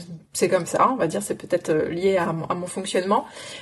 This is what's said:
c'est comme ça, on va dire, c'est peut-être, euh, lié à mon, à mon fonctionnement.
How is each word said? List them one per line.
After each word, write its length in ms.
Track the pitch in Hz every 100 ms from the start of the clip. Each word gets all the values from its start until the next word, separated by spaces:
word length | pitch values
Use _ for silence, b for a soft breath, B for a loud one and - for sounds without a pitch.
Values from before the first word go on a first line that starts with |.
| - 165 -
c'est 160 | - 190
comme 180 | 185 170
ça, 240 | - -
on 60 | 262
va 100 | 165
dire, 140 | 202
c'est 120 | 202 208
peut-être, 340 | - 175 -
euh, 180 | 156 -
lié 280 | 170 196 190
à 160 | 170
mon, 140 | 165 160
à 80 |
mon 120 | 175 175
fonctionnement. 600 | 202 190 190 185 226 311 B B B